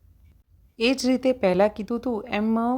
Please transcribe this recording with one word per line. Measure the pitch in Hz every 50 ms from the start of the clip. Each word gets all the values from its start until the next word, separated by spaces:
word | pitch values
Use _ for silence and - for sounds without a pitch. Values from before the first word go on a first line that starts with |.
| _ _ _ _ _ - _ _ _ _ _ _ _ _ _ -
એ | 226 240 269
જ | 262 240
રીતે | 254 262 247 254 262 254
પહેલાં | 254 - 190 180 180 202 214
કીધું | 208 - 202 - 240 233
હતું | - 254 233 208 - 240
એમ | 220 208 214 220 226 226 233 240 247